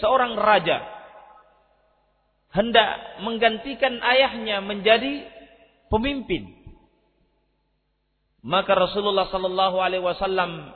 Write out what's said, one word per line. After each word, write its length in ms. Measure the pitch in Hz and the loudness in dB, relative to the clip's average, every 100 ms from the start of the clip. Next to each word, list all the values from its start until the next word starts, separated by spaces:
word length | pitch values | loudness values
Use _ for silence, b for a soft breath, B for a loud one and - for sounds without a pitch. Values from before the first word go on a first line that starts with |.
seorang 320 | 214 262 247 | 2 2 2
raja 480 | 214 208 202 165 135 - - - - - - _ _ _ _ _ _ _ _ _ _ _ 180 | 0 4 4 4 -2 -4 -16 -20 -20 -20 -20 _ _ _ _ _ _ _ _ _ _ _ -2
hendak 640 | 226 226 214 - - - | 2 4 4 0 -12 -10
menggantikan 800 | 214 226 226 220 277 247 262 240 | -8 0 2 0 -6 -2 -2 0
ayahnya 640 | 226 262 262 226 220 202 | 2 4 4 0 -4 -4
menjadi 640 | 196 208 196 226 269 285 - - - - _ _ - | -4 0 4 4 2 -6 -10 -20 -20 -20 _ _ -4
pemimpin, 640 | 214 269 277 214 165 92 - - - _ _ _ _ _ _ _ _ _ _ _ _ _ _ _ _ | -2 -2 -4 -4 -6 -6 -18 -20 -20 _ _ _ _ _ _ _ _ _ _ _ _ _ _ _ _
maka 320 | - 180 196 | -4 -2 2
Rasulullah 560 | 190 180 196 202 196 185 | 2 2 0 0 0 0
sallallahu 480 | 190 190 185 190 185 | -2 -2 0 0 0
alaihi 280 | 185 185 180 | -2 -2 -2
wasallam 640 | 175 196 190 175 165 147 | -2 -2 -2 -2 -6 -14